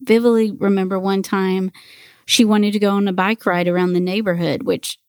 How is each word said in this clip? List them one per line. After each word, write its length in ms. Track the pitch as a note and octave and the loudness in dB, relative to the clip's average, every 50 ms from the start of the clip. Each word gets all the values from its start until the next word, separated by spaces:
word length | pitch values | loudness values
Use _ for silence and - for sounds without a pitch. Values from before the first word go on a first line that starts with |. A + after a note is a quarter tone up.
| C4+ | 0
vividly 480 | - A3 A#3 A#3 A#3+ A#3 A3+ A3 G#3+ | 2 2 4 4 4 4 4 2 0
remember 480 | G3 - - G3+ G3+ G3 F#3+ F#3 G3 F#3+ | -2 -2 0 0 0 0 0 -2 -2 -2
one 240 | F#3 G3 G3 G3 F#3+ | -2 0 -2 -2 -2
time 480 | - - G3 F#3+ F#3+ F#3 F#3+ F#3+ F#3+ - - - - - - - - - _ _ | -2 -2 -2 0 0 0 0 -2 -4 -6 -10 -18 -20 -20 -20 -20 -20 -20 _ _
she 180 | - - - A#3+ | -2 0 2 2
wanted 300 | G#3+ G#3+ G#3+ G#3 G#3 G3+ | 4 4 2 2 2 0
to 40 | G#3 | 0
go 120 | G#3 G3+ | 0 0
on 180 | G3+ G3+ G3+ G3+ | 2 0 0 0
a 40 | F#3 | 0
bike 320 | F3+ F#3 G3 A3 A3+ - | 0 -2 -2 -2 -2 -2
ride 220 | G#3+ F3+ F3 F3 | -2 0 0 0
around 260 | F3 F3 F3+ F3+ F3+ F3+ | 0 0 0 0 0 0
the 80 | F3+ | 0
neighborhood, 640 | F3+ F3+ F#3 G#3 A3+ G3 F3 E3+ F3 D#3 C#3 - C4+ | -2 -2 -2 -2 -2 -2 -2 -2 -2 -2 -2 -2 -2
which 380 | - F3+ - - - - - _ | -4 -4 -4 -6 -10 -14 -14 _